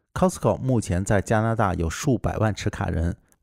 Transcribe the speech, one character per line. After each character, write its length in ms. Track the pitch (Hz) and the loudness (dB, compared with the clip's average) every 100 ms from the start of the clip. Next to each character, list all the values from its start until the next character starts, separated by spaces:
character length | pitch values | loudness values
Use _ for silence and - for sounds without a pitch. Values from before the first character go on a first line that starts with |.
| _ | _
Costco 420 | - 185 - 113 95 | 0 0 2 0 0
目 240 | 131 120 | 0 0
前 240 | - 90 | 0 -2
在 160 | 98 104 | 2 0
加 220 | - 110 | 2 2
拿 120 | 113 | 2
大 200 | 113 101 | 0 0
有 140 | 85 82 | 0 -2
数 300 | - 139 120 | -2 0 0
百 200 | - - | 0 0
万 140 | 110 | 0
持 160 | 92 - | 0 -4
卡 200 | - 92 | -4 -4
人， 280 | 82 85 - _ _ | -2 -2 -4 _ _